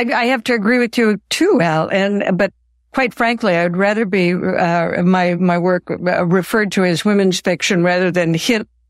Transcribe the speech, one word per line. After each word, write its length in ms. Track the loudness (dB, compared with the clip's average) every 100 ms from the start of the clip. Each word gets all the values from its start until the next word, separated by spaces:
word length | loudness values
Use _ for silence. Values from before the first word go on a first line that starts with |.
| -2
I 120 | -2 -2
have 160 | -2
to 80 | -2
agree 260 | -2 0 0
with 180 | 0 0
you 240 | 0 0 -4
too, 300 | 0 2 2
Al. 280 | 2 0 0
And, 480 | 0 0 0 0 0
but 140 | -2 -4 _ _ _
quite 200 | -4 -2
frankly, 420 | 0 -2 0 0
I'd 220 | 2 0 0
rather 280 | 0 0
be, 280 | 0 0 0
uh, 680 | 0 -2 0 0 0 -2 0
my, 320 | 2 2 2
my 220 | 0 0 0
work, 320 | 0 -2 -4
uh, 340 | -6 -2 0
referred 460 | 2 0 0 -2 0
to 100 | 0
as 200 | 0 0
women's 340 | 0 2 2 0
fiction 440 | -2 -2 0 0
rather 260 | 2 2 0
than 220 | 0 0
hen-, 340 | 0 0 -2 -4 _